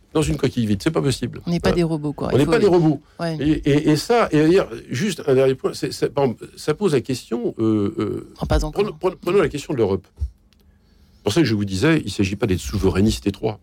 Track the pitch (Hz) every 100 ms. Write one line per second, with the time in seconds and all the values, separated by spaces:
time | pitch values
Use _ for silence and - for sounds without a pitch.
0 | _ 160 147 151 - 127 107 101 160 165
1 | 143 - 117 - - 170 180 175 165 160
2 | 151 135 131 123 147 185 208 175 156 -
3 | _ - 170 156 147 147 147 143 156 151
4 | - 233 196 151 156 185 - 117 - 123
5 | 202 165 - 131 135 131 180 139 - -
6 | 147 143 139 104 - - - 151 202 135
7 | 104 123 - 233 220 - 113 107 101 -
8 | 104 98 - - - 151 151 165 208 156
9 | 185 165 175 196 147 143 - 135 98 95
10 | - - - - _ _ _ _ _ _
11 | _ _ 104 170 131 107 101 95 147 156
12 | 101 - 95 101 107 90 - 98 92 92
13 | 110 - 101 - - 104